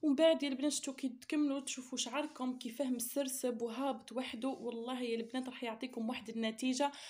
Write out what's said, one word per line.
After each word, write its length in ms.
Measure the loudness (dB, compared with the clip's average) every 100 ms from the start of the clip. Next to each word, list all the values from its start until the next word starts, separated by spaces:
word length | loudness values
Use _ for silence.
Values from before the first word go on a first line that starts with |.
ومن 140 | 4 8
بعد 280 | 8 8
يا 40 | 4
البنات 240 | 0 0
شتو 220 | 0 -2
كي 160 | -2 -4
تكملوا 500 | -4 -2 2 2 2
تشوفوا 380 | -4 -8 -6 -4
شعركم 600 | -2 -2 -4 -2 -2 -2
كيفاه 280 | -4 -2 0
مسرسب 760 | 0 0 0 0 0 -2 0
وهابط 500 | -2 0 0 -2 -4
وحده، 380 | -4 -4 -2 -2
والله 520 | -2 -4 -4 -4 -2
يا 140 | 0 -2
البنات 340 | -2 -4 -4
راح 140 | -4
يعطيكم 460 | -4 -4 -6 -4 -2
واحد 200 | -4 -4
النتيجه 600 | -2 -2 0 0 2 2 0 -14